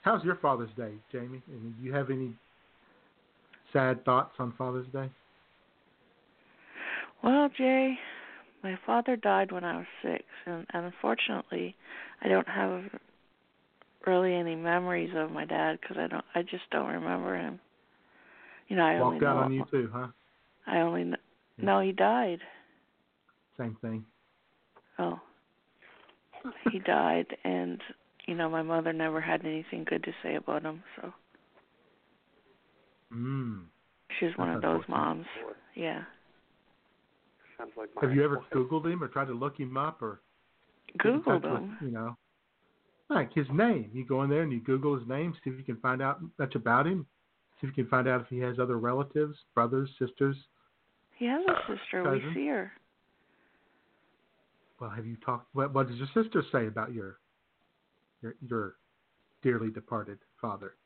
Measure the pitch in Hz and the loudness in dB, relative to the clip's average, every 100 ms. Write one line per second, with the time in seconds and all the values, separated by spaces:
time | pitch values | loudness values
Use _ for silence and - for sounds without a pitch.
0 | 196 220 160 180 147 123 113 107 113 107 | 4 2 2 2 2 2 -2 -8 -10 -10
1 | _ 127 120 131 - 127 113 113 127 139 | _ -10 -8 -12 -14 -12 -12 -10 -4 -2
2 | 135 131 127 110 _ _ _ _ _ _ | 0 -2 -4 -8 _ _ _ _ _ _
3 | _ _ _ _ _ - _ 143 131 127 | _ _ _ _ _ -20 _ 2 2 2
4 | - 127 - - 123 - 127 127 127 135 | 4 4 2 -4 -6 -4 -4 -4 -6 -6
5 | 135 - _ _ _ _ _ _ _ _ | -8 -10 _ _ _ _ _ _ _ _
6 | _ _ _ _ _ _ - - - - | _ _ _ _ _ _ -20 -12 -8 -8
7 | - - 233 277 285 - 262 262 262 254 | -8 0 4 6 6 4 4 6 4 0
8 | - - - - - _ 190 185 - 233 | -8 -14 -16 -20 -20 _ -8 -6 2 2
9 | 240 240 208 190 196 185 175 165 175 - | 4 2 4 4 4 -2 -4 -4 -8 -6
10 | - - - - - 170 - 175 175 - | -4 -4 -6 -14 -8 -8 -6 -6 -6 -2
11 | - 233 - 214 - 175 180 - - - | 0 0 0 -2 -4 -4 -6 -8 -18 -14
12 | - - - 190 185 196 196 185 196 - | -14 -4 4 4 4 -2 0 -2 -8 -14
13 | _ _ _ _ _ _ _ _ - _ | _ _ _ _ _ _ _ _ -20 _
14 | 190 180 185 180 170 160 170 175 180 175 | 2 4 4 2 0 -2 2 2 2 -2
15 | 170 170 156 160 156 160 160 165 - - | -2 -2 -2 -4 -2 0 0 -2 -6 -4
16 | 165 165 - 175 175 180 - 156 135 170 | -2 -4 -2 -4 -2 -8 -2 -2 0 -2
17 | 160 180 180 - 117 180 _ _ _ _ | -2 -2 -2 -4 -4 -10 _ _ _ _
18 | _ _ - - - - _ 190 160 - | _ _ -20 -20 -20 -20 _ 4 4 6
19 | 156 - 143 131 131 135 139 139 113 120 | 4 4 4 4 4 0 0 0 0 -4
20 | 123 - _ _ _ _ - 170 165 175 | -8 -12 _ _ _ _ -2 2 2 2
21 | 175 - _ _ _ - 196 196 190 190 | -2 -4 _ _ _ -2 4 4 4 4
22 | 196 240 220 170 - - _ _ _ _ | 4 6 2 -2 -8 -20 _ _ _ _
23 | _ _ _ _ _ - 120 107 117 113 | _ _ _ _ _ -8 -8 -6 -6 -6
24 | 110 _ _ _ _ _ _ - _ - | -10 _ _ _ _ _ _ -20 _ -4
25 | 175 - - _ _ _ _ _ - - | -4 -4 -12 _ _ _ _ _ -20 -20
26 | - _ _ - 254 - 233 190 185 73 | -20 _ _ -14 -12 -4 -2 0 0 2
27 | 80 - - - 92 90 87 87 - - | 4 2 0 -6 -2 -2 -2 -6 -12 -18
28 | _ _ - 170 160 165 160 165 165 160 | _ _ -8 -4 -2 -2 0 0 0 0
29 | 160 156 165 160 160 156 165 165 160 170 | 0 -2 0 -2 0 -4 -6 -8 -2 -2
30 | - - 165 151 - 151 160 160 - - | -4 -6 -4 -4 -2 -2 -4 -10 -16 -14
31 | 175 - _ _ _ _ _ _ _ _ | -14 -14 _ _ _ _ _ _ _ _
32 | _ _ _ _ _ _ _ _ _ _ | _ _ _ _ _ _ _ _ _ _
33 | _ 117 123 135 123 101 85 _ _ _ | _ -6 -2 -2 -4 -6 -12 _ _ _
34 | _ - 170 170 170 165 160 165 - 143 | _ -2 -2 0 -2 0 2 0 0 0
35 | 156 165 175 220 226 214 - - 165 156 | 0 -2 -8 -12 -12 -14 -16 -6 -6 -6
36 | 170 - _ _ _ _ _ _ _ _ | -10 -18 _ _ _ _ _ _ _ _
37 | _ _ _ _ - - 110 113 110 - | _ _ _ _ -20 -16 -14 -10 -10 -2
38 | 139 139 147 143 - 139 127 156 165 175 | 2 4 4 0 -2 0 0 0 -2 -4
39 | 147 143 135 120 139 139 131 131 151 156 | -4 -4 -4 -4 -6 -4 -6 -2 -4 -4
40 | 113 101 _ _ _ _ _ _ - - | -10 -10 _ _ _ _ _ _ -12 2
41 | 214 277 320 180 151 131 190 214 139 113 | 2 4 2 2 2 -2 -4 -8 -6 -4
42 | 113 120 _ _ _ _ _ _ _ _ | -6 -8 _ _ _ _ _ _ _ _
43 | _ 302 135 160 135 147 233 180 104 120 | _ 0 2 0 2 4 4 4 -2 -8
44 | 123 135 139 147 160 120 117 131 147 139 | 0 2 4 2 2 -2 2 2 2 0
45 | 117 135 170 160 135 131 135 113 131 127 | -2 -2 -2 -4 -6 -6 -6 -2 0 2
46 | 135 - 160 - 139 - 113 120 156 190 | 0 -2 -8 -4 -2 0 4 6 6 0
47 | 143 _ _ _ _ _ 135 139 123 127 | -4 _ _ _ _ _ -4 -2 2 4
48 | 127 127 117 123 123 123 123 117 120 131 | 4 2 0 -4 -2 0 2 2 2 0
49 | 139 151 151 147 _ - 117 131 135 - | 0 0 0 -2 _ 2 4 2 0 -2
50 | 123 - 139 135 - _ _ _ _ _ | -4 2 2 2 -10 _ _ _ _ _
51 | _ - 240 285 381 - - 202 - 185 | _ -2 0 2 2 0 -2 -6 -4 -2
52 | 170 135 143 170 277 247 190 - _ _ | 2 0 0 -2 0 0 -2 -12 _ _
53 | _ _ _ _ _ _ _ _ _ _ | _ _ _ _ _ _ _ _ _ _
54 | _ _ _ _ _ _ _ _ 117 107 | _ _ _ _ _ _ _ _ -10 -8
55 | 113 113 - 120 - 135 139 135 127 120 | -10 -6 -4 -4 -4 0 2 2 2 -2
56 | 135 226 220 175 147 135 110 110 110 117 | 0 2 4 2 2 0 0 -2 -4 -6
57 | 95 - _ _ _ _ _ _ _ _ | -8 -14 _ _ _ _ _ _ _ _
58 | _ _ 113 - 117 117 98 - _ _ | _ _ -14 -12 -6 -4 -4 -10 _ _
59 | _ _ _ _ 131 117 110 110 - 113 | _ _ _ _ 2 2 0 -6 -6 -6
60 | 101 101 _ _ 117 98 98 - | -6 -14 _ _ -8 -6 -10 -16